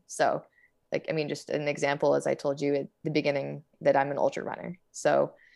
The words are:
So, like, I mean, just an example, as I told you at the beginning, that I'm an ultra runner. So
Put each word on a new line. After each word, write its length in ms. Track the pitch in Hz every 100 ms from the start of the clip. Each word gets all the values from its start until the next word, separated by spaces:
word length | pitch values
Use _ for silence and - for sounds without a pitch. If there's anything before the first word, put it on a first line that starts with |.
| -
So, 360 | - 139 - - _ _ _ _
like, 160 | - -
I 40 |
mean, 160 | 160 147
just 200 | 147 -
an 180 | 151 147
example, 460 | 143 143 143 147
as 120 | 143 139
I 80 |
told 260 | 139 147 139
you 140 | 143
at 120 | 143 139 _
the 60 | 156
beginning, 540 | 147 143 139 139 143 - _
that 160 | 143 139
I'm 140 | 139
an 80 | 139
ultra 240 | - -
runner. 360 | - - - 180 _
So 400 | - 147 143 147 - _